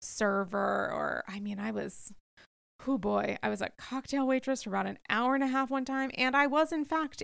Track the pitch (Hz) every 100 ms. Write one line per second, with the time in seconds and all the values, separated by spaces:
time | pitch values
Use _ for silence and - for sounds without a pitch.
0 | - - 208 196 190 202 202 196 196 -
1 | - - - 202 208 196 214 214 196 -
2 | - - - - - _ _ _ - 262
3 | 208 202 214 - 214 208 - - - 262
4 | - 277 262 262 262 262 214 190 196 -
5 | - 214 247 269 269 262 262 269 262 269
6 | 269 262 254 277 285 294 311 320 285 320
7 | 302 -